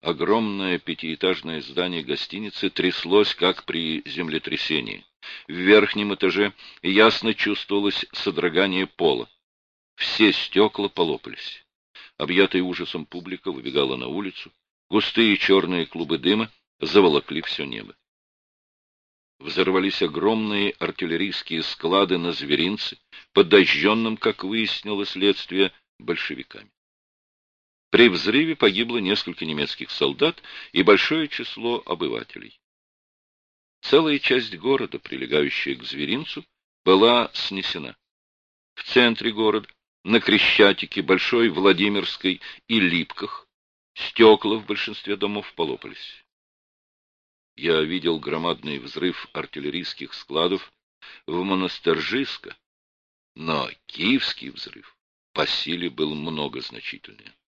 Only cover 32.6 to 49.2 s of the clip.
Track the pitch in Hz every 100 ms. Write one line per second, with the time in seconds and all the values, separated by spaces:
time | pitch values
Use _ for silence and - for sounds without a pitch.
32.6 | _ _ _ _ _ _ _ _ _ _
33.6 | _ _ - 139 160 143 - 127 113 90
34.6 | 104 135 107 - - 65 65 73 73 -
35.6 | - 65 62 69 71 117 160 - - _
36.6 | _ _ - 95 113 120 113 - - 95
37.6 | 92 90 69 - _ _ _ _ _ _
38.6 | _ - - 127 123 110 110 107 110 107
39.6 | 101 _ _ _ - 113 - 104 - -
40.6 | 101 98 - - 85 92 - 120 117 82
41.6 | 95 90 101 101 90 - - 92 - -
42.6 | _ 113 92 85 78 - 98 - _ _
43.6 | _ _ _ - - - 113 107 107 110
44.6 | 101 101 - 104 - 101 101 104 - -
45.6 | 82 64 - - - - _ _ _ _
46.6 | _ _ _ _ _ _ _ _ _ -
47.6 | 80 80 78 90 85 80 73 78 82 82
48.6 | 73 71 62 - 90 -